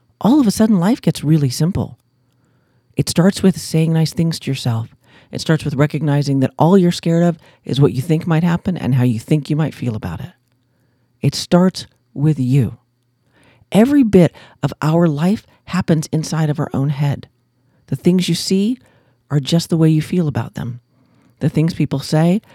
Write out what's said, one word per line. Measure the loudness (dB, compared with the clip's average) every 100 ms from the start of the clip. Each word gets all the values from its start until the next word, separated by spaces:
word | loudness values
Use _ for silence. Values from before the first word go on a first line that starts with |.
| _ -4
all | 2 2
of | 2
a |
sudden | 2 2 2
life | 0 0
gets | -2 -2
really | 0 2 0
simple. | -2 -2 -2 -6 -10 _ _ _ _ _ _ _ _ _ -4
It | -2
starts | 2 2 2
with | 0 -2
saying | -2 -2 0
nice | 0 0
things | -2 -4 -4
to | -6
yourself. | -6 -4 -4 -6 _ _ _ _
It | -8
starts | -2 -2 -2
with |
recognizing | -2 0 0 0 0 0 0
that | 0 2
all | 4 4
you're | 4
scared | 0 0 2
of | 2 -2 _ _
is | -4 2
what | 2
you | 2
think | -2 -2 0
might | 0
happen | 0 -2 -4 -4
and | -2
how | 0
you | 0 0
think | -2 -2 -2
you |
might | -2 -4
feel | -4 -6
about | -6 -8 -10
it. | -12 _ _ _ _ _ _ _ _ _
It | -4
starts | -4 0 2 2 -2 -12 _ _
with | -2 -2 0
you. | 2 2 0 -4 _ _ _ _ _ _ _ _ -2
Every | 2 4 4
bit | 4 6 4 0 -20 _
of | -6 -4
our | 0 2 2
life | 0 -2 -2 -6 _ -8
happens | -4 0 -2 -2
inside | -6 -4 -2 -2
of | -2
our | -4
own | -2 -2
head. | -2 -2 -4 -8 _ _ _ _ _ -10
The | -2
things | 2 2 0
you |
see | -2 -2 0 0 -4 _ _ _ _ -4
are | -4
just | 0 -2 0
the | 2
way | 2
you | 2
feel | 0 -2 -2
about | -2 -6
them. | -8 -10 -12 _ _ _ _ _ -6
The | -2
things | 0 0
people | -2 -4 -4
say | -2 0 2 0 -4